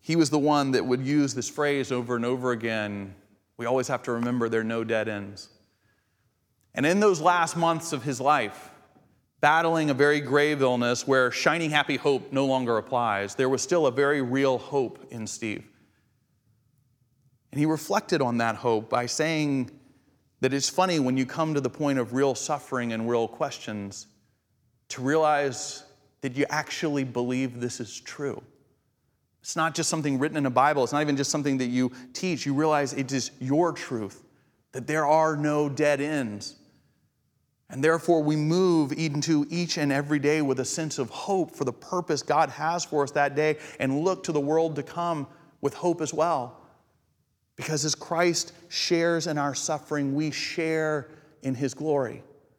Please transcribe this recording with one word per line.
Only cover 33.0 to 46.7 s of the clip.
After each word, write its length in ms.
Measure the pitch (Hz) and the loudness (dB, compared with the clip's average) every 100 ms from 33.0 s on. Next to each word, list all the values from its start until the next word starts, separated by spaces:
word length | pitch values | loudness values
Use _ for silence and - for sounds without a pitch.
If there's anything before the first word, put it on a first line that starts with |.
| 131 | -2
is 180 | 131 - - | -4 -4 -8
your 320 | 131 147 170 | 0 2 2
truth, 500 | 160 - 120 98 - _ _ _ _ _ | 0 -8 -6 -6 -12 _ _ _ _ _
that 120 | 120 120 | -10 -4
there 220 | 156 147 | 0 4
are 300 | 156 156 147 | 4 4 2
no 320 | 147 147 147 | 0 2 0
dead 320 | 135 147 143 | 2 2 2
ends. 560 | 143 151 117 104 - - _ _ _ _ _ _ _ _ _ _ _ | 0 -2 -4 -6 -12 -16 _ _ _ _ _ _ _ _ _ _ _
And 120 | 131 | 0
therefore, 400 | 156 165 - 165 | 2 2 4 4
we 140 | 151 151 | 4 2
move 560 | 151 175 185 165 143 | 2 4 4 4 2
into 560 | 151 160 147 143 151 147 | 0 -2 -2 2 2 2
each 280 | 170 170 - | -2 -2 0
and 160 | 147 | 2
every 260 | 139 147 151 | 0 0 0
day 220 | 143 156 | 2 2
with 180 | 143 127 | 2 0
a 60 | 123 | -2
sense 340 | - 156 - | -4 -4 -4
of 100 | 120 | -6
hope 460 | - - 190 165 - | -6 -2 -2 -2 -4
for 80 | |
the 100 | 131 | -6
purpose 480 | 117 - 180 165 147 | -6 -6 -6 -2 -4
God 280 | - 147 147 | 0 2 2
has 340 | 131 156 170 | 0 -4 -4
for 180 | - 151 | -2 -2
us 100 | 139 | 0
that 220 | 147 143 139 | 2 0 2
day 220 | 156 156 - - | 0 0 -8 -4
and 240 | 135 139 | -2 0
look 200 | 175 185 - | 0 -2 -2
to 80 | |
the 80 | 151 | -2
world 340 | 139 160 160 147 | 2 2 0 -4
to 80 | |
come 420 | 139 - 170 160 135 - - _ | -8 -4 -4 -4 -6 -14 -20 _
with 120 | - | -6
hope 280 | - 175 170 | -2 -2 0
as 120 | 156 | -2
well. 440 | 151 170 151 117 - - | 0 0 0 -4 -12 -20